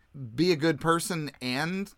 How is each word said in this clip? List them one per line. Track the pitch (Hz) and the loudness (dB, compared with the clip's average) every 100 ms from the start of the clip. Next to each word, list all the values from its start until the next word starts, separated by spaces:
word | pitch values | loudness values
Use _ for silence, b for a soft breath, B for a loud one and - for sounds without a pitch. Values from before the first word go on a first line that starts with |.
| _ 143 123 120 | _ -16 -8 0
be | 175 | 2
a | 160 | 4
good | 160 143 | 2 2
person | 160 165 - 170 147 - | 2 2 0 -4 -4 -6
and | 127 131 160 190 202 | -4 -2 -2 -4 -8